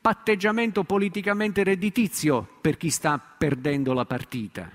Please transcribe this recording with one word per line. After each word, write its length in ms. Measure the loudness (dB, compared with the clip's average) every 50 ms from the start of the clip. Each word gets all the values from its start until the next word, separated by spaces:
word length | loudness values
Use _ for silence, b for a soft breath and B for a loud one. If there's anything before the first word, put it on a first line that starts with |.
patteggiamento 840 | _ 2 0 0 2 0 0 2 2 0 2 2 0 0 0 -2 -2
politicamente 760 | 0 2 0 0 0 -2 -4 -2 -2 0 0 0 -2 0 0 2
redditizio 840 | 2 2 0 0 -2 2 2 0 0 0 0 0 2 2 2 0 -4 -14 -2 _
per 160 | -2 -2 0
chi 100 | -2 -4
sta 300 | -4 0 0 -2 -2 -2
perdendo 720 | -4 -12 -6 -2 0 0 0 0 -2 -2 0 0 0 0 0
la 140 | 0 0
partita. 640 | -2 -4 -6 -6 -6 -8 -8 -8 -8 _ -12 -14 -14 -16